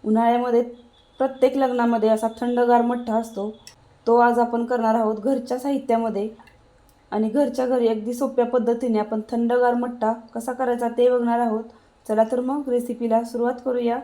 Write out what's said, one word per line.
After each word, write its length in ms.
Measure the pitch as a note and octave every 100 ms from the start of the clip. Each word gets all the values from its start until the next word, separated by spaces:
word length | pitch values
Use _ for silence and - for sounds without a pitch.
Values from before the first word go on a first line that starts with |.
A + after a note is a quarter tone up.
उन्हाळ्यामध्ये 580 | G#3+ A3 A#3 A#3+ B3 A#3 A#3+ - - _ _ _
प्रत्येक 360 | C4+ C4+ C4 C4
लग्नामध्ये 520 | C4 B3 A#3 A#3 G#3+
असा 200 | A3 A3+
थंडगार 520 | A3+ A#3+ A#3+ A#3+ A#3+
मठ्ठा 320 | A#3 B3 A#3+
असतो, 340 | A3 A3+ - G#3 G#3+ - - _ _ -
तो 100 | A#3
आज 200 | A#3+ A#3+
आपण 260 | A#3+ A#3 A#3
करणार 280 | B3 A3+
आहोत 220 | A3 A3 G#3+
घरच्या 420 | G#3 C4 A#3+ B3+
साहित्यामध्ये 720 | C#4 C#4 C#4 A3+ A3+ G3 A3 - - _ _ _ _ _ _
आणि 160 | G#3 A3
घरच्या 380 | A#3 C#4+ C#4 B3+
घरी 220 | B3+ A#3
अगदी 260 | G#3+ G#3+
सोप्या 320 | A#3+ C4+ A3+ A#3+
पद्धतीने 520 | B3 A#3 A#3 B3+ G#3+
आपण 220 | G#3 A3 G#3+
थंडगार 440 | A#3+ A#3 B3 B3 A#3+
मठ्ठा 360 | B3 - A3 A#3 -
कसा 180 | A#3+ A#3
करायचा 360 | B3 B3+ A#3+ A#3
ते 200 | A3+ B3
बघणार 280 | B3 A#3+ A#3
आहोत. 240 | A#3+ A3 A3+ - _ _ -
चला 180 | G#3+ A3
तर 80 | B3
मग 260 | B3+ C#4+ C#4
रेसिपीला 540 | B3 A#3+ A#3 A#3 A3+
सुरुवात 360 | A#3 A#3+ A#3+ B3
करूया. 340 | C4+ B3 A#3 A#3+